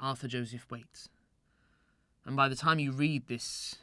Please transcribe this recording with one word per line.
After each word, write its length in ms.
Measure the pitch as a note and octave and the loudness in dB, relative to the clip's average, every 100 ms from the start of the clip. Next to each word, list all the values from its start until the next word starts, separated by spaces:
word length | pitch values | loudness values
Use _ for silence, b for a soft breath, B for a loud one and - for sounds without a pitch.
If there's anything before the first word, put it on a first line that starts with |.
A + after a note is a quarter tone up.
Arthur 280 | C3+ C3+ C3+ | -2 -2 -2
Joseph 420 | B2 A#2+ A#2+ - | -2 -4 -6 -10
Waite, 380 | A#2+ A2+ - - _ _ _ _ b b b b b b b | -12 -12 -18 -20 _ _ _ _ b b b b b b b
and 120 | - C3+ | -6 4
by 120 | C3+ | 4
the 60 | |
time 240 | C3 D#3 D#3+ | 4 4 4
you 140 | C#3+ | 4
read 340 | C3 D3 D3 - | 2 2 2 -2
this 500 | A#2+ - - - - | -6 -6 -8 -8 -10